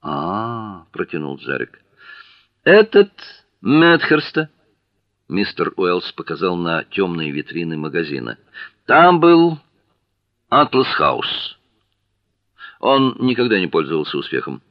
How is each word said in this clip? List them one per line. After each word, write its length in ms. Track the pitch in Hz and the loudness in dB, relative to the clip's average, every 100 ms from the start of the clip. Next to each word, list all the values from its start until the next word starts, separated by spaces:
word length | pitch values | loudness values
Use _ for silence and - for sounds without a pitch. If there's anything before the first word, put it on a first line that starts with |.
«А, — 840 | 82 71 80 101 113 117 110 92 82 | -4 -4 -2 -4 -6 -8 -10 -16 -20
протянул 460 | - 90 85 76 69 | -10 -8 -6 -8 -10
Джерик, — 420 | 67 67 60 _ _ _ - - - _ _ _ | -8 -8 -8 _ _ _ -20 -20 -20 _ _ _
этот 480 | - 196 214 208 202 _ - - _ _ | 4 6 6 4 2 _ -20 -20 _ _
Медхерста». 880 | - 147 170 165 - 151 - - 156 _ _ _ _ _ _ _ _ | 0 4 6 4 2 0 0 -6 -6 _ _ _ _ _ _ _ _
Мистер 460 | 90 101 - 82 - | -4 -4 -4 -6 -2
Уэллс 360 | 90 90 - | -2 -2 -4
показал 420 | - - 78 92 87 | -14 -12 -6 -4 -2
на 300 | 85 82 - | -2 -4 -4
темные 460 | - 95 85 78 | -4 -2 -2 -6
витрины 460 | 71 71 82 82 80 | -8 -8 -8 -6 -6
магазина. 600 | 76 71 80 69 58 58 _ - - _ - | -6 -6 -6 -8 -10 -12 _ -20 -20 _ 2
«Там 340 | 135 175 175 | 6 6 6
был 400 | 170 170 170 156 _ _ _ _ _ _ _ _ _ | 6 6 4 0 _ _ _ _ _ _ _ _ _
Атлас 380 | 131 143 131 127 | 0 2 2 0
Хаус. 640 | - 76 64 - - - - _ _ _ _ _ _ _ _ _ _ - _ | 0 0 -2 -6 -8 -10 -16 _ _ _ _ _ _ _ _ _ _ -20 _
Он 380 | 113 135 135 - | 0 2 2 -2
никогда 400 | 127 120 120 104 | -4 -2 0 0
не 80 | 90 | 0
пользовался 500 | 85 73 80 76 71 | -2 -2 -4 -4 -6
успехом. 440 | 69 65 67 65 _ | -6 -6 -6 -12 _